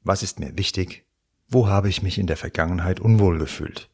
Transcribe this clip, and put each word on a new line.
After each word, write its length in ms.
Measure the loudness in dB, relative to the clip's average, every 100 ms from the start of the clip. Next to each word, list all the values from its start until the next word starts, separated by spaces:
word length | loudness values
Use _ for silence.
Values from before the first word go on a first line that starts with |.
Was 220 | 0 -2
ist 160 | -2 -8
mir 180 | -10 -4
wichtig? 480 | -4 -4 -6 -8 _ _ _ _ _
Wo 180 | 2 4
habe 220 | 2 2
ich 120 | -2
mich 160 | -2 -2
in 80 | -2
der 120 | -2
Vergangenheit 640 | -4 -2 -2 0 -2 0
unwohl 360 | 4 6 6 2
gefühlt? 520 | -2 -6 -10 -10 -18